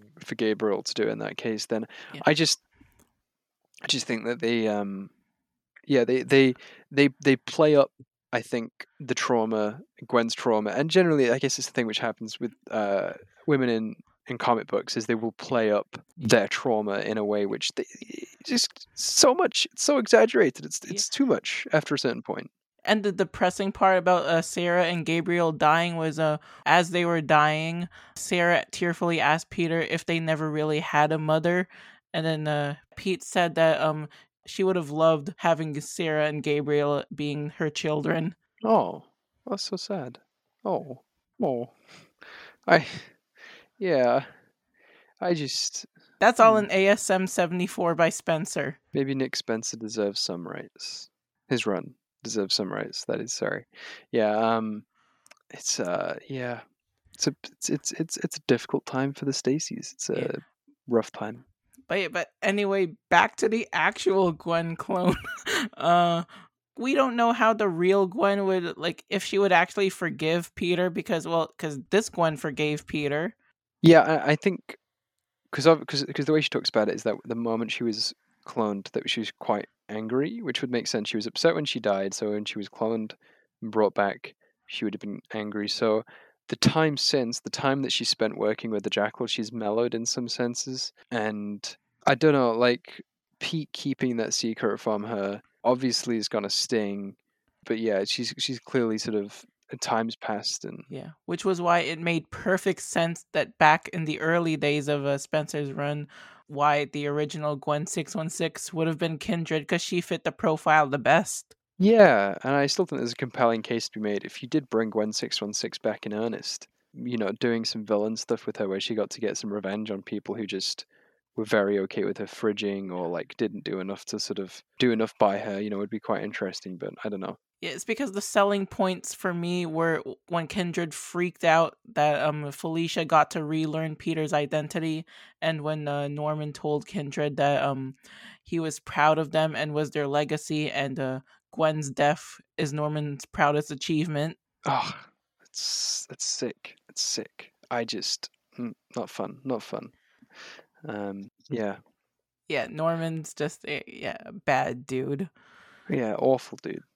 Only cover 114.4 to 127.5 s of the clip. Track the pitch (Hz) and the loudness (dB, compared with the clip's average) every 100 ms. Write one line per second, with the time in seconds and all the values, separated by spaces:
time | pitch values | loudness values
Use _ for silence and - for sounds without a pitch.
114.4 | 123 156 135 110 110 110 107 107 - - | -2 -2 2 0 2 0 -2 -2 -4 -4
115.4 | 104 107 - - 110 104 107 104 113 110 | -4 -4 -6 -4 -4 -4 -4 -4 -4 -4
116.4 | - - - _ _ - 123 123 98 110 | -8 -10 -14 _ _ -12 -6 -2 -2 0
117.4 | 123 117 113 113 107 104 107 113 - 113 | 0 0 -2 -6 0 0 2 -4 -4 -4
118.4 | - - 101 95 - 107 101 - 110 101 | -4 -4 -4 -2 -2 -2 -4 -4 -4 -4
119.4 | 107 101 95 104 107 98 - 107 - 117 | -6 -6 -4 -4 -4 -8 -6 -8 -6 -6
120.4 | 101 95 - - - _ _ _ _ - | -6 -4 -6 -6 -12 _ _ _ _ -8
121.4 | 110 110 98 101 95 - 101 98 101 - | 0 2 4 2 0 -2 -4 -4 -8 -2
122.4 | 113 101 104 98 98 90 85 85 - - | -2 0 -2 -4 -6 -6 -4 -6 -8 -4
123.4 | 110 101 - 95 92 98 - 107 - 101 | -4 -4 -8 -6 -6 -8 -8 -8 -6 -6
124.4 | 95 - - - 127 113 110 - 104 101 | -8 -14 -14 0 2 2 0 2 2 2
125.4 | 110 98 107 101 104 107 - 107 104 - | -4 -4 -4 -4 -6 -6 -4 -4 -4 -6
126.4 | 95 - 95 90 - - 107 101 95 104 | -6 -6 -12 -10 -10 -10 -8 -8 -8 -10
127.4 | _ | _